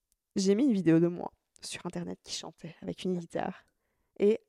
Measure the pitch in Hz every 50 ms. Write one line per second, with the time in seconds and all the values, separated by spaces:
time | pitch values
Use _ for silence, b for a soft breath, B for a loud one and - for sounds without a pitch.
0 | _ _ _ _ _ _ - 208 185 190 202 214 302 277 214 196 165 165 160 165
1 | 175 175 175 - - - _ _ _ _ _ _ - - - - - 175 - 175
2 | 175 180 190 - - - - - - 165 - _ - 160 - _ 196 185 170 -
3 | - 185 180 175 170 - - - - - - - _ _ _ _ _ _ _ _
4 | _ _ _ - 202 202 226 - _